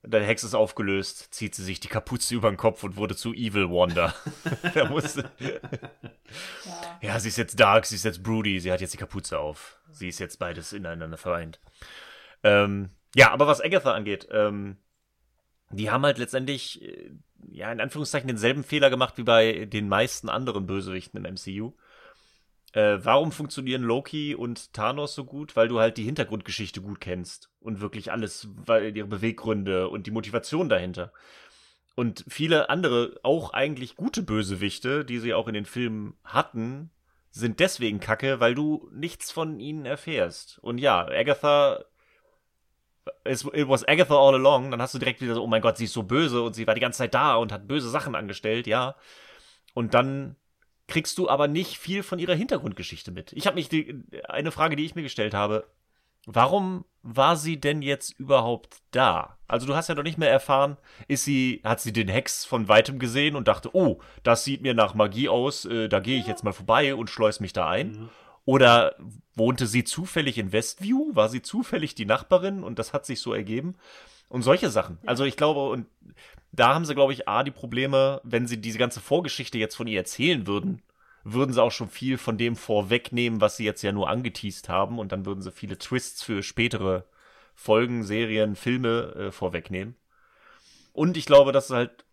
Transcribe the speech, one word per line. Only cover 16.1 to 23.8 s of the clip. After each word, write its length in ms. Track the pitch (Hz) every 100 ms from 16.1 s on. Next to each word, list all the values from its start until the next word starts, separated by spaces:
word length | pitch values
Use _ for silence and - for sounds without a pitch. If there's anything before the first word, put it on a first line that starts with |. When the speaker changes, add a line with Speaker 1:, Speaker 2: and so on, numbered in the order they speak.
| 135
Speaker 1:
letztendlich, 640 | 120 131 131 135 - -
äh, 300 | - - - - _ _ -
ja, 200 | - 98
in 100 | 117
Anführungszeichen 460 | 110 147 147 147 131
denselben 360 | 113 113 139
Fehler 260 | 131 147 139
gemacht 280 | 127 127 -
wie 60 |
bei 420 | 117 113 113 110 104
den 240 | 107 104
meisten 400 | 98 123 - -
anderen 360 | 113 127 101 95
Bösewichten 520 | 98 95 92 - 101
im 80 | 92
M 120 | 92
C 220 | - 98
U. 120 | 113 - _ - - _ _ _ _ _ _
Äh, 260 | 107 107 101
warum 280 | 90 135 160
funktionieren 500 | - 143 - 131 131